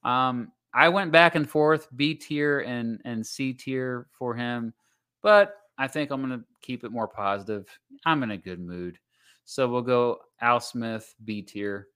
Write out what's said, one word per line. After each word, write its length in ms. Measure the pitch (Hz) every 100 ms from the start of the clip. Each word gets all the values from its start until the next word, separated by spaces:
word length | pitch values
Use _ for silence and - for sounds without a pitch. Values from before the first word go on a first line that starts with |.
Um, 480 | 120 123 131 123 113 _ _
I 160 | 123 160
went 240 | 185 185
back 240 | 160 170 160
and 120 | 147
forth, 380 | 156 151 156 -
B 200 | 123 147
tier 460 | 156 - 147 147 143
and, 400 | 123 123 117 110
and 200 | - 117
C 280 | 113 - 135
tier 560 | 131 - 131 127 123 -
for 240 | _ 123
him, 400 | 117 120 120 113 - _ _ _ _
but 320 | 208 208 202 - _ -
I 80 | 135
think 240 | 156 143
I'm 100 | 135
gonna 220 | 135 127 113 _
keep 200 | - 123
it 80 | 117
more 160 | 120 107
positive. 640 | - 101 101 98 107 95 - _ -
I'm 200 | - 160
in 80 | 123
a 40 | 101
good 220 | 92 90
mood. 400 | 87 87 90 87 _ _ _ _
So 240 | _ - 127
we'll 140 | 123
go 360 | 120 123 123 113 _ _
Al 180 | 120 120
Smith, 560 | - 123 113 113 110 _
B 180 | 110 107
tier. 460 | 98 104 101 98 98